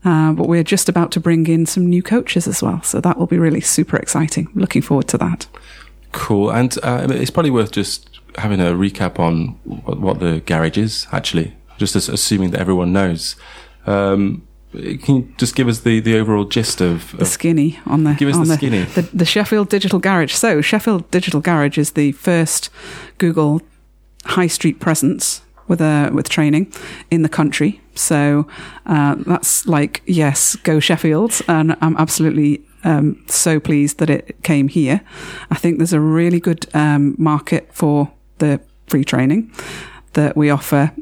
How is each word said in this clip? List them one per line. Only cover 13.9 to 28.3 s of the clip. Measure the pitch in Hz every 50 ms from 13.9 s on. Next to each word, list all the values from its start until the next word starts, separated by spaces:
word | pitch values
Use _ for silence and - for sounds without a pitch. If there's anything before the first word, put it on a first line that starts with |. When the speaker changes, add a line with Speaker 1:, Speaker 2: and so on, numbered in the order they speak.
| 101 101 101 98 98 98 101 98 - - - - - - - - -
Speaker 2:
can | - - - - 135 - - 139
you | 131 120 - -
just | - 127 123 -
give | - 131 120
us | 113 110
the, | - 120 113 110
the | 107 117 113 110
overall | 110 107 107 104 101
gist | 98 - 117 113 - - -
of, | 90 90 85 85 - - -
Speaker 1:
The | - -
Speaker 2:
of | -
Speaker 1:
skinny | - - - 170 170 156 143 160 160 - -
on | - - 165 156
the, | 151 147
Speaker 2:
Give | 143 143 143
us | 139
Speaker 1:
on | 170 160
Speaker 2:
the | 160
Speaker 1:
the | 160
Speaker 2:
skinny. | 147 143 131 117 98 90
Speaker 1:
the, | - - 185 170 - -
the | - 170
Sheffield | 160 - 208 208 - 226 214 202 185
Digital | - 202 196 190 - 180
Garage. | 170 190 196 180 156 131 -
So | - - 208 170 151
Sheffield | 143 - - 214 - 233 214 180 165 -
Digital | - 180 180 - 175 147
Garage | 147 180 175 156 143 143 147 -
is | 147 - -
the | 156 147 143 135
first | - - - 175 170 165 156 - - - - _ - - - - - - - - _
Google | - 170 165 160 156 147 147 165 - - _ _ _ _ _ _ _ _ _ _ -
high | - - 190 180 165
street | - - - 170 139 -
presence | - 175 160 - - 143 - 143 - - - - - _ _ - - -
with | 175 165
a, | 160 156 151 147 147 - -
with | - 139 -
training | - - 156 151 151 151 190 - - - - - - - - _
in | 170 165 160
the | 156
country. | - - 156 151 - - 151 156 202 - _ _ _
So, | - - - 165 147 143 147